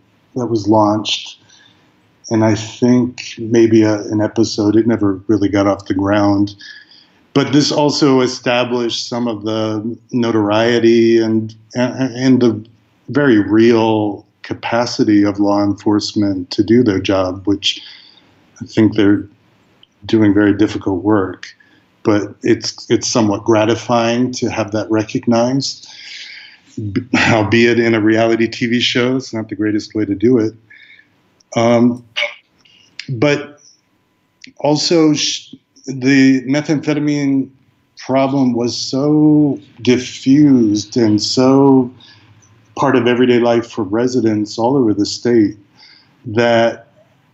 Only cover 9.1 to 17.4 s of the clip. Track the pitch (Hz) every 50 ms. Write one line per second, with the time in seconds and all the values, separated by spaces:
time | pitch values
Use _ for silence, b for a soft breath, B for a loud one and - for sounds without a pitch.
9.1 | 123 120 120 120 110 101 101 110 110 110 110 110 110 107 104 120 113 - _ _
10.1 | - 123 117 113 110 110 104 101 107 110 113 120 120 117 113 113 117 117 113 113
11.1 | 113 113 113 110 110 110 110 110 - - _ _ - 123 123 123 - 131 131 127
12.1 | 113 123 131 131 127 123 120 117 104 104 107 - _ _ _ _ _ _ _ -
13.1 | 117 147 147 135 113 107 - 95 104 110 113 117 117 110 113 110 110 107 107 104
14.1 | 98 - - _ _ _ - - - - - - 117 117 123 - - - 127 107
15.1 | 104 104 104 104 98 101 104 101 101 101 101 101 101 - - 110 104 104 104 -
16.1 | - 110 104 101 98 92 87 - - - 104 90 113 123 117 107 95 95 95 -
17.1 | 98 95 92 92 92 98